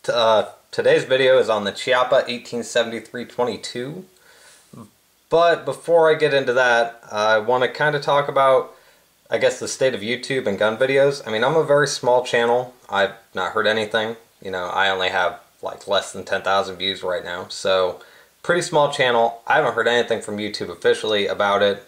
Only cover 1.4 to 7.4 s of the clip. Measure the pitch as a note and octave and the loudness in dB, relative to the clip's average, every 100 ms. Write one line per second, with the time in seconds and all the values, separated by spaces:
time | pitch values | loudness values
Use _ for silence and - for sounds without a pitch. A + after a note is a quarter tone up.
1.4 | G#2+ G#2+ G2+ - - B2 B2+ C3 A#2 A#2+ | 4 0 -2 -6 0 0 2 0 0 -8
2.4 | - A#2+ A2+ B2 A2+ A2+ - B2 A2+ - | -8 -10 -4 -2 -2 -6 -10 -14 -12 -4
3.4 | A#2+ G2 - B2 C3 F3 F#3 _ _ _ | -4 -4 -10 -10 -10 -12 -16 _ _ _
4.4 | - - _ C3 G#2+ _ _ _ _ D#3+ | -20 -20 _ -20 -20 _ _ _ _ 2
5.4 | E3+ E3 - E3+ - E3+ D#3+ D3+ D3+ C#3 | 4 2 -2 -8 2 4 6 4 2 2
6.4 | B2 B2 B2 A#2 A#2 - - G#2+ A2 A2 | 2 2 4 2 0 -4 -10 -2 2 2